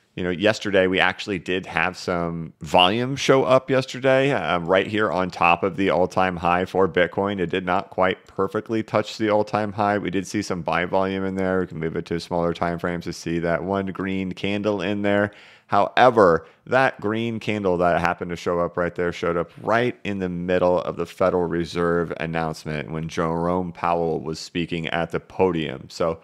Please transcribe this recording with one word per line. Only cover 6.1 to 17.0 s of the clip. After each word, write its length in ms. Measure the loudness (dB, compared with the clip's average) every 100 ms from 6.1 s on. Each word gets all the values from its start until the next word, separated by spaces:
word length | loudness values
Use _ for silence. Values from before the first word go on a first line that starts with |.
| 2 0 0
high 280 | 0 0 0
for 220 | 0 2
Bitcoin. 520 | 2 2 0 -2 -2
It 120 | -2
did 160 | -2 0
not 240 | -2 -2
quite 340 | 0 0 0 -8
perfectly 560 | -4 -2 -2 -4 -4
touch 380 | 0 -2 -2 -2
the 100 | 2
all-time 440 | 2 2 -2 -4
high. 260 | 0 0 0
We 100 | -2
did 160 | -4 -4
see 160 | -6
some 220 | -4 -4
buy 220 | -2 -2 0
volume 380 | 0 0 0
in 120 | -2 -2
there. 240 | 0 0
We 80 | -2
can 100 | -4
move 180 | -4 -4
it 120 | -4
to 120 | -6
smaller 320 | -2 -2 0 0
time 240 | -2 -2
frames 240 | -4 -4
to 100 | -6
see 240 | -8 -4 -2
that 260 | 0 -2
one 220 | 0 -2 -4
green 460 | -6 -4 -4 -4
candle 500 | -4 -4 -2 -2 0
in 220 | -2 0
there. 300 | 2 2 2 -2 -20 -20 _
However, 800 | 2 2 6 6 8 6 6 0 _ -2
that 360 | 2 2 0